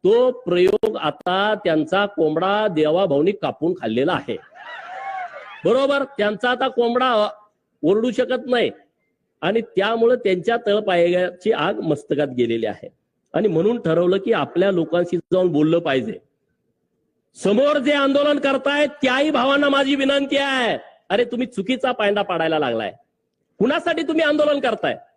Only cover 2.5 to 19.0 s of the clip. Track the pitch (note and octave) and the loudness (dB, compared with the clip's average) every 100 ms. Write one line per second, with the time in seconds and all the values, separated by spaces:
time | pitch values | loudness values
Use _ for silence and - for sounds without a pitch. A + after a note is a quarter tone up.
2.5 | G3+ G#3+ D#3+ D3+ E3 G3 C#3+ E3 G3+ D3 | 0 0 0 0 2 2 2 0 0 -4
3.5 | - E3 F#3 A2+ A2+ D3 E3 - G#2 - | -4 -4 -4 -4 -2 0 -2 -4 -10 -10
4.5 | - - A5+ F5+ F#5+ G5 F#5+ F5+ - - | -20 -18 -16 -14 -14 -12 -10 -12 -14 -18
5.5 | - E3 A#3+ C#4 C#4 C4+ - G#3 G#3+ B3 | -6 0 2 2 0 -4 -4 -4 -2 -2
6.5 | B3 C4 C4 A#3+ A#3+ B3+ A3+ G#3 - _ | -2 -2 0 0 2 2 2 0 -4 _
7.5 | _ _ _ D3+ G3+ A#3+ A#3 B3+ B3+ A#3+ | _ _ _ 0 2 0 -2 -2 -2 -2
8.5 | B3 D#3+ - _ _ _ _ _ _ D#3+ | 0 0 -4 _ _ _ _ _ _ -2
9.5 | A3 A3 - G3 A#3 A#3 B3 G#3+ F3+ G3 | 0 -2 -2 0 2 2 2 0 0 0
10.5 | A#3 A3 G#3 G#3 F3+ F3 F3 F3+ F3+ G#3+ | -2 0 0 2 2 4 2 -2 -2 -2
11.5 | D3 D#3 G#3+ E3 D3 - D3 C#3+ B2 A#2 | 0 0 -2 -2 -2 -2 -2 -2 -2 -2
12.5 | A2+ A2 G2+ - _ _ _ _ D#3 G#3+ | 0 -4 -6 -14 _ _ _ _ -2 0
13.5 | D#3+ G3 A#3+ E3 D#3+ F3+ F#3+ G3 G#3+ C3+ | 2 0 0 0 2 2 0 0 -2 0
14.5 | E3+ G3 F3+ D#3+ F3 F3 F3 - F#3 F#3 | 0 0 2 0 0 0 -2 0 0 2
15.5 | D3+ D#3 E3 E3 C3+ A2 - _ _ _ | 2 2 2 2 -2 -2 -10 _ _ _
16.5 | _ _ _ _ _ _ _ _ - F#3+ | _ _ _ _ _ _ _ _ -4 0
17.5 | G#3+ C#4+ D4 C4+ C#4+ C#4 C#4 D4 D4 C#4 | 2 2 2 0 2 2 2 2 0 0
18.5 | C4+ C4+ C#4+ D4 D4 | 0 0 0 0 0